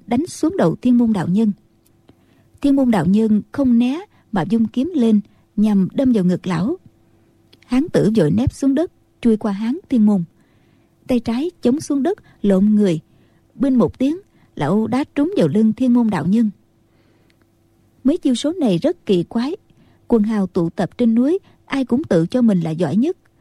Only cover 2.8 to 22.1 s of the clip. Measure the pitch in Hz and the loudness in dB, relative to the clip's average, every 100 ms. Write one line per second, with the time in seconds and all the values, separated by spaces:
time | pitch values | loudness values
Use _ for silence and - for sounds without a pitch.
2.8 | 254 214 156 202 226 214 - - 269 233 | 2 2 2 2 2 0 -2 -2 2 2
3.8 | 240 302 415 _ _ 196 151 226 220 - | 2 -2 -8 _ _ -6 -2 0 0 -2
4.8 | 294 339 226 214 - _ _ - 214 202 | -4 0 2 2 0 _ _ -2 0 2
5.8 | 185 - 269 226 180 180 185 170 196 359 | 0 0 0 2 0 -2 -2 -4 -4 -6
6.8 | - _ _ _ _ _ _ _ - 247 | -10 _ _ _ _ _ _ _ -4 -2
7.8 | 311 - 156 220 151 185 269 - 269 277 | 0 0 2 2 2 2 -2 -2 0 0
8.8 | 359 _ _ _ 240 214 214 196 220 311 | -2 _ _ _ 0 0 -2 -4 -4 -6
9.8 | - 254 208 202 165 _ _ _ _ _ | -4 0 2 2 -2 _ _ _ _ _
10.8 | _ _ - 247 233 233 330 - 247 285 | _ _ -4 -4 -2 -4 -6 -2 -2 -2
11.8 | - 285 277 415 - _ 202 190 208 208 | -2 -2 -2 -4 -10 _ 0 2 4 2
12.8 | 202 160 - _ _ _ _ - 269 254 | 2 0 -6 _ _ _ _ -4 0 2
13.8 | 170 - 262 339 - _ _ - 143 202 | 0 0 -4 -4 -10 _ _ -6 -2 -2
14.8 | 220 247 302 - 302 403 170 165 220 214 | 0 -2 -4 -4 -2 0 0 2 0 0
15.8 | 254 240 226 185 147 220 220 - _ _ | 2 2 2 -2 0 0 0 -4 _ _
16.8 | _ _ _ _ _ _ _ _ _ _ | _ _ _ _ _ _ _ _ _ _
17.8 | _ _ 254 339 285 240 285 370 262 170 | _ _ -2 0 0 -2 -2 -2 0 0
18.8 | 277 - - 185 160 226 254 359 _ _ | 0 -4 -2 -2 -2 -4 -6 -8 _ _
19.8 | _ _ - 240 208 214 190 - 170 - | _ _ -2 0 0 -2 -2 -2 -4 -4
20.8 | 175 - 240 226 262 381 - _ - 277 | -6 -2 0 2 0 -2 -6 _ -8 -6
21.8 | 262 240 330 | -2 -4 0